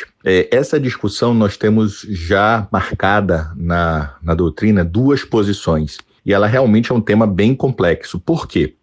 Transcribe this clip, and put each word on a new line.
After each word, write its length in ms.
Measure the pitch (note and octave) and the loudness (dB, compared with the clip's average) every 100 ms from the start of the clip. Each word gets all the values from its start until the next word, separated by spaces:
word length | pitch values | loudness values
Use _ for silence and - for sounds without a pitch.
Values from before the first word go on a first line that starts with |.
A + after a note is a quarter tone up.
| - _ | -16 _
É, 240 | - F#2 - A#2+ | 0 0 2 0
essa 240 | D3+ D3+ | 0 -2
discussão 540 | C3 - G#2 - A#2+ | -2 -4 -6 -2 0
nós 240 | A#2 G#2 - | 2 2 0
temos 480 | G#2+ A2 G#2+ F#2+ - | 2 2 0 -4 -10
já 600 | F#2+ E2+ G2 G#2 A2+ G2+ | -8 0 2 2 2 0
marcada 800 | F#2+ - - F#2+ G#2 G2+ E2+ D#2 E2+ | -4 -4 -4 0 0 0 -2 -4 -6
na, 640 | E2+ E2+ E2+ D#2+ D2+ - | -2 0 0 -2 -6 -8
na 140 | D#2+ E2+ | -4 0
doutrina 500 | E2+ D2+ G#2+ G#2 E2+ | 0 0 0 2 2
duas 380 | F#2+ C3+ C#3 | 0 2 0
posições, 760 | - A2+ G2+ G2 - D#2+ D2+ - - _ | 0 0 0 -2 -2 -2 -2 -8 -20 _
e 80 | - | -2
ela 140 | G2+ G#2+ | 0 2
realmente 460 | B2+ B2+ G#2+ A#2 | 2 4 4 2
é 40 | B2 | 0
um 60 | |
tema 240 | G#2+ G#2 A2+ | 2 2 2
bem 300 | F#2 G#2+ C3 | 2 2 2
complexo. 640 | C3+ - F2+ D#2+ - F2 | -2 0 0 0 -4 -10
Por 280 | - E3 - | -4 -4 -2
quê? 280 | - C#2+ - | -4 -4 -6